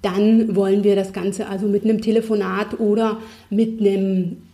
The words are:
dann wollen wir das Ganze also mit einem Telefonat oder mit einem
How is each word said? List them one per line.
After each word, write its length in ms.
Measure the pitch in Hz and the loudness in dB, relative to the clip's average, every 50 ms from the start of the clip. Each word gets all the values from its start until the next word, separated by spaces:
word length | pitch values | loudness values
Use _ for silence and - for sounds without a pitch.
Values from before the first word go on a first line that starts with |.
| - | -4
dann 520 | 202 185 196 208 214 226 226 226 226 196 | -2 0 2 4 4 4 4 4 2 0
wollen 280 | 196 196 190 190 208 202 | 0 2 2 2 2 4
wir 120 | 208 202 | 2 2
das 160 | 196 190 190 | 2 0 -4
Ganze 360 | - 196 175 196 196 - 214 | -6 -6 -6 -6 -4 -6 -8
also 180 | - 196 185 208 | -8 -6 -4 -2
mit 200 | 208 202 208 208 | 0 0 0 2
einem 160 | 220 220 214 | 0 0 0
Telefonat 760 | 220 226 214 226 226 220 220 208 196 185 185 196 214 214 - - | 0 0 0 0 0 0 -2 -2 -2 -2 -4 -4 -4 -6 -6 -2
oder 380 | 226 208 202 214 226 220 214 220 - - - - - _ | 0 0 2 2 0 0 -2 -4 -10 -18 -20 -20 -12 _
mit 300 | 208 202 226 220 226 226 | 0 0 0 0 0 0
einem 640 | 208 202 196 190 190 190 190 185 180 175 247 - - - | 0 2 2 2 0 0 0 0 0 -2 -6 -10 -16 -20